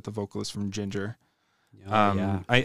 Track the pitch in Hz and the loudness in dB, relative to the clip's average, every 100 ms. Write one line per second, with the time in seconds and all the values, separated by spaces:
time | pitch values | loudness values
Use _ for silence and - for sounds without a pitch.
0 | 101 107 101 104 101 - 101 104 101 101 | -6 -8 -6 -6 -8 -6 -6 -6 -6 -4
1 | 101 113 _ _ _ _ _ 104 98 107 | -6 -10 _ _ _ _ _ -18 0 4
2 | 104 98 98 98 90 123 | 4 4 0 -2 2 2